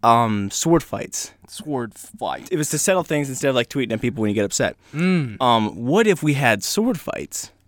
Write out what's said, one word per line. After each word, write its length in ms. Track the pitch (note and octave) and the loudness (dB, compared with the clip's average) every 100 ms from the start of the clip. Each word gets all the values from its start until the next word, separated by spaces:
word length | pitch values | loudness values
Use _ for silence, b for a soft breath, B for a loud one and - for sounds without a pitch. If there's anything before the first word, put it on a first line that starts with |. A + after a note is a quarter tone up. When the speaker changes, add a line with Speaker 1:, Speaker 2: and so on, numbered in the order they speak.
| A#2 | 6
Speaker 1:
um, 440 | A#2 A#2 G#2 G2+ | 6 4 0 -2
sword 320 | - E3 E3 | -2 2 2
fights. 480 | - F2+ - - - _ - | 2 -8 -8 -10 -12 _ -20
Speaker 2:
Sword 460 | - D3+ C3+ A#2 | -16 -8 -6 -6
fight. 540 | - - - G#2 C2 - | -12 -20 -8 -6 -6 -4
Speaker 1:
It 60 | D#3 | -4
was 120 | D3+ | -2
to 80 | D3+ | -2
settle 260 | - F#3 | 0 0
things 260 | E3 D3+ C#3 | 0 -2 -2
instead 200 | B2+ C#3+ | -2 0
of, 60 | B2+ | 0
like, 140 | A#2+ | 0
tweeting 220 | C#3 A#2+ | -2 -2
at 80 | A2 | -2
people 200 | B2 A#2 | -2 0
when 80 | G#2+ | 0
you 60 | G#2 | 0
get 100 | G2+ | 0
upset. 300 | - A2 - _ | 0 -2 -4 _
Speaker 2:
Mm. 480 | C#3+ F3+ F3+ C3 G2+ | -2 0 2 0 0
Speaker 1:
Um, 340 | B2+ A2+ G#2+ F#2 A#2+ | 4 4 2 -2 0
what 200 | F3+ A3 | 2 4
if 140 | F3 | 2
we 100 | D3+ C#3 | 2 2
had 280 | C3 G#2+ | 2 2
sword 360 | - - A#3 G3+ | 0 0 0 -2
fights 520 | - - - - - _ | -6 -8 -8 -12 -14 _